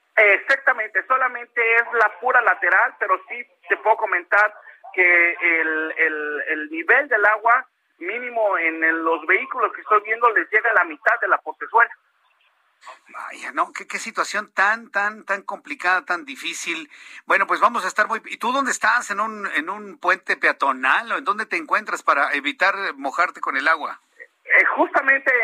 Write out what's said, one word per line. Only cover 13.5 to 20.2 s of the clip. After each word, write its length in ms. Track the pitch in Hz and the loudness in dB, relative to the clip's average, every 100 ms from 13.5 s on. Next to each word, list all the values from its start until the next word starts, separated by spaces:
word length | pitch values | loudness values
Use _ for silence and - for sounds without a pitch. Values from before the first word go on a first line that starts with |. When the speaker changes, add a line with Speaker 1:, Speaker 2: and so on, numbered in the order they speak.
Speaker 2:
¿no? 200 | - 175 | -4 -4
Qué, 140 | - 202 | -4 -12
qué 120 | 196 | -10
situación 540 | 220 196 160 202 202 | -8 -6 -4 -4 -6
tan, 380 | - 196 226 233 | 0 0 0 -4
tan, 340 | 202 208 214 | -4 -4 -4
tan 180 | - 196 | -6 -8
complicada, 640 | 196 185 - 147 180 185 | -8 -12 -12 -6 0 0
tan 220 | - 175 139 | 0 -6 -6
difícil. 640 | 131 156 160 175 160 151 - - - | -12 -10 -8 -8 -8 -10 -18 -20 -12
Bueno, 220 | - 185 196 | 0 0 2
pues 140 | 170 | 2
vamos 260 | 202 233 180 | 2 2 -2
a 20 | |
estar 180 | - 208 | 0 0
muy... 140 | 220 - | -2 -8
¿y 100 | 202 | -6
tú 160 | 220 | -2
dónde 200 | 269 254 | 0 -2
estás? 380 | - 214 240 220 | 0 0 0 0
¿En 80 | 202 | -4
un, 280 | 220 214 196 | -4 -6 -6
en 160 | 156 165 | -4 -4
un 280 | 208 202 175 | -8 -12 -6
puente 380 | 175 185 | -2 -2